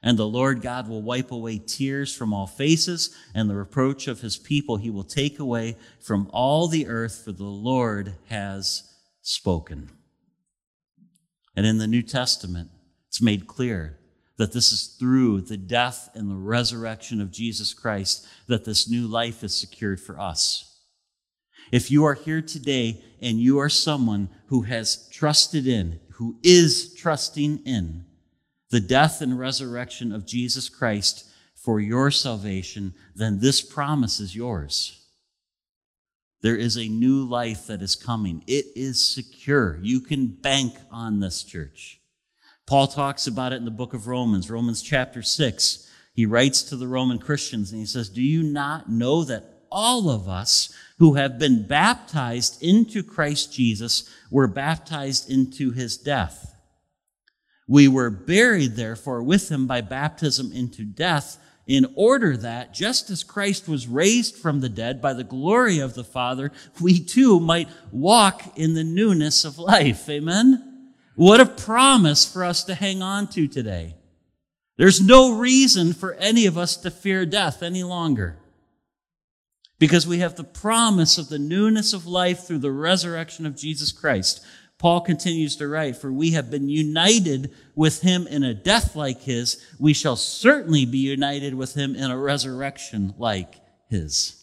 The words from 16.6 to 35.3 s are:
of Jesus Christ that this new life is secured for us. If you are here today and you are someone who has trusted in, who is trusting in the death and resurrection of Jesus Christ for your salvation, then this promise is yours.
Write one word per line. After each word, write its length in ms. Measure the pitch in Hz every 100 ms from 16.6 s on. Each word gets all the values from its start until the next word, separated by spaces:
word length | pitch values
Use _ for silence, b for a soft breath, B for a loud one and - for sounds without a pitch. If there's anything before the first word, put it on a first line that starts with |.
| 117 117 113 110 - 113
of 120 | 101
Jesus 420 | 87 117 107 101
Christ 540 | - 120 104 95 - B B B
that 180 | 117
this 240 | - 107 -
new 200 | 120 117
life 360 | 113 117 113
is 120 | 104 -
secured 440 | - - 107 95
for 200 | - 80
us. 640 | 95 85 - - - _ _ _ _ _ _ _ _ b b
If 180 | 123 -
you 160 | 147 151
are 80 |
here 300 | 139 - 160
today 600 | 160 156 131 135 117 107 b b
and 180 | 120 113
you 180 | 123 139
are 120 | 147
someone 600 | - - 147 120 104 95 b b
who 140 | 131
has 460 | 104 120 110 - -
trusted 560 | - 151 151 - 156 131
in, 340 | 117 85 82 _ -
who 220 | 113 -
is 500 | 180 180 165 - -
trusting 720 | - 170 151 - - 147 147 139
in 400 | 123 85 82 85 _ _ _ _ _ _
the 80 | 120
death 400 | 92 127 156 160
and 180 | 143 127
resurrection 720 | 127 131 131 120 123 - 120
of 140 | 107 95
Jesus 440 | 120 123 131 -
Christ 540 | _ 120 104 101 - - b b
for 260 | _ - 110
your 300 | 104 120 139
salvation, 840 | 143 135 110 101 95 90 - 98 90 b -
then 240 | 110 98
this 220 | 127 139
promise 580 | - - 143 151 113 -
is 160 | 101 95
yours. 720 | 123 98 73 - - - _ _ _